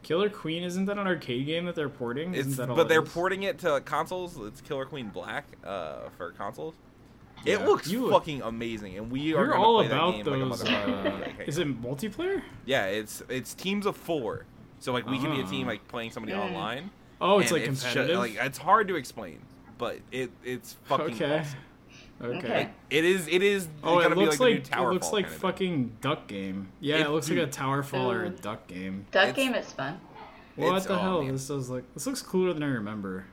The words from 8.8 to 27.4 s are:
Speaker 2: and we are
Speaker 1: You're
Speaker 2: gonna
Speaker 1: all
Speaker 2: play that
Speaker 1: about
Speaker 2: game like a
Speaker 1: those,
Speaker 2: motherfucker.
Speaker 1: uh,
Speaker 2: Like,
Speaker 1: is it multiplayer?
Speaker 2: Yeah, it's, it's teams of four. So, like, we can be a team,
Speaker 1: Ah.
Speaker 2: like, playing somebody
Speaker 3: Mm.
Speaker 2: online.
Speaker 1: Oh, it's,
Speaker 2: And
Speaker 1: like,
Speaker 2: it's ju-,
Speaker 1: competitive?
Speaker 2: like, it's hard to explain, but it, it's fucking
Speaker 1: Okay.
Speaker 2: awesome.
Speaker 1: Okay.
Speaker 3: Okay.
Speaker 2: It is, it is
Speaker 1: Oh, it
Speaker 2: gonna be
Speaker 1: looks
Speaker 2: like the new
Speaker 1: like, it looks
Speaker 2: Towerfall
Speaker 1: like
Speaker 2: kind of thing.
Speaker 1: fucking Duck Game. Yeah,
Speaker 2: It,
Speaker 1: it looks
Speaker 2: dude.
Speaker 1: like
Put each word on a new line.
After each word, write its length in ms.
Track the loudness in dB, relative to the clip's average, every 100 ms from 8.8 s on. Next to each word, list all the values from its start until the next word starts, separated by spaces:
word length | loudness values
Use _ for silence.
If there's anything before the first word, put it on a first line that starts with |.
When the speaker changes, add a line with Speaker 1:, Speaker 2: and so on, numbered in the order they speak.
| -8 -8
Speaker 2:
and 120 | -6
we 220 | -2 2
are 120 | 4 4
Speaker 1:
You're 20 |
Speaker 2:
gonna 160 | 6
Speaker 1:
all 160 | 6 6
Speaker 2:
play 80 | 4
that 60 | 4
Speaker 1:
about 160 | 2
Speaker 2:
game 140 | 0 -2
like 100 | 0
a 40 | -2
Speaker 1:
those, 180 | -2
Speaker 2:
motherfucker. 420 | 0 0 0 0 -2
Speaker 1:
uh, 140 | -4 -8 -8
Speaker 2:
Like, 80 | -4
Speaker 1:
is 100 | -2
it 240 | -2 -2
multiplayer? 600 | -4 -4 -4 -4 -2 -2 -6 -14 0
Speaker 2:
Yeah, 200 | 2 2
it's, 360 | -2 -4 -12 -6
it's 240 | -6 -6
teams 320 | -6 -2 0 -2
of 100 | -4
four. 500 | -4 -2 -2 -6 -10 -20 -20 -10
So, 120 | -4
like, 140 | -2 -2
we 80 | -2
can 120 | 0
be 60 | -2
a 40 | -2
team, 200 | -4 -2
Speaker 1:
Ah. 60 |
Speaker 2:
like, 160 | -4 -6
playing 240 | -8 -6
somebody 220 | -8 -6
Speaker 3:
Mm. 60 | -4 -4
Speaker 2:
online. 440 | -4 -4 -6 -10 -16 -20 -2
Speaker 1:
Oh, 180 | 4 6
it's, 120 | 6
Speaker 2:
And 100 | 2
Speaker 1:
like, 80 | 0
Speaker 2:
it's 120 | -2
ju-, 60 | 0
Speaker 1:
competitive? 300 | 2 2 2
Speaker 2:
like, 160 | 0 0
it's 200 | -2 -2
hard 320 | 4 6 6
to 60 | -2
explain, 420 | -4 -10 -12 -12 -18 -20 -20 -6
but 220 | -6 -6 -8
it, 200 | -6 -6 -6
it's 300 | -8 -8 -8 -18 0
fucking 300 | 0 0 -2
Speaker 1:
Okay. 240 | 0 0
Speaker 2:
awesome. 200 | -2 -10 -14 -20 -20 -20 -20 -10
Speaker 1:
Okay. 160 | -6 -4
Speaker 3:
Okay. 320 | 0 0 -2 -8 0
Speaker 2:
It 140 | 4
is, 240 | 6 4 4
it 140 | 4
is 260 | 4 4 -2 -4
Speaker 1:
Oh, 160 | 4 6
it 40 |
Speaker 2:
gonna 120 | 6 6
be 60 | 4
Speaker 1:
looks 140 | 6
Speaker 2:
like 240 | 6 4 0
the 60 | 0
new 60 |
Speaker 1:
like, 80 | 2
it 40 |
looks 140 | 2 2
Speaker 2:
Towerfall 60 |
Speaker 1:
like 120 | 0 0
Speaker 2:
kind 100 | -2
of 60 |
thing. 100 | -2
Speaker 1:
fucking 460 | 0 0 0 -2 -2
Duck 280 | -2 -2 -4
Game. 400 | -6 -4 -6 -8 -6
Yeah, 160 | 0 2
Speaker 2:
It, 40 |
Speaker 1:
it 80 | 4
looks 180 | 2 2
Speaker 2:
dude. 120 |
Speaker 1:
like 80 | 0